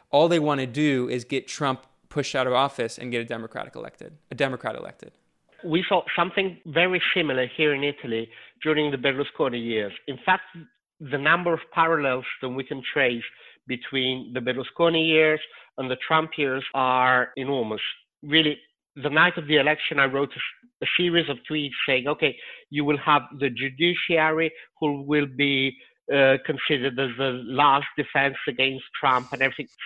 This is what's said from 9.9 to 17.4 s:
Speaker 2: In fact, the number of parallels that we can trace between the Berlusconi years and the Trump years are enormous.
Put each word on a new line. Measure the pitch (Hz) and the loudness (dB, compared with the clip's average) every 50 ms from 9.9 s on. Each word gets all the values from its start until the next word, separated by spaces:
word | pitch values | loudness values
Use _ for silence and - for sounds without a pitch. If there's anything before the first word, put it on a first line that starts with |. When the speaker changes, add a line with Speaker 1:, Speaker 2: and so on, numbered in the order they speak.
| 98 - - - | -6 -10 -12 -12
Speaker 2:
In | 135 127 - | -12 -2 0
fact, | - 185 190 - - - 170 165 - _ _ _ _ _ - | 2 2 2 0 -6 -18 -20 -20 -20 _ _ _ _ _ -18
the | 156 135 135 139 | -8 -6 -4 0
number | 139 151 165 175 175 175 165 | 2 4 4 4 2 0 0
of | 160 - - - | -2 -2 -2 0
parallels | 170 165 165 165 156 143 135 127 127 123 - - - | 2 2 4 2 2 2 0 0 -2 -4 -8 -10 -8
that | - 127 | -8 -6
we | 123 131 131 | -6 -6 -8
can | - 147 135 123 - - | -8 -8 -10 -8 -4 0
trace | 151 135 123 123 117 117 - - - - - - _ _ - | 2 2 2 0 -2 -6 -10 -16 -20 -20 -20 -20 _ _ -8
between | 127 123 - - 135 135 127 127 131 127 117 113 123 | -8 -8 -6 -4 -4 -2 -2 -2 -2 -4 -6 -8 -8
the | 131 | -6
Berlusconi | 120 127 127 127 139 - - - 170 165 165 160 160 160 | -4 -4 -4 -4 -6 -6 0 2 2 4 4 2 2 4
years | 160 156 156 156 156 156 - - - - - _ _ - | 4 4 4 4 4 0 -2 -8 -18 -20 -20 _ _ -8
and | 131 127 | -6 -4
the | 127 123 - - | -6 -6 -2 2
Trump | 160 160 160 156 - - | 2 2 2 0 -2 -2
years | 147 135 131 135 131 - - | -2 -2 -2 -4 -4 -4 -2
are | 135 131 127 127 127 127 127 127 127 123 - - | 0 0 2 2 4 4 4 4 4 2 0 -4
enormous. | 135 | -6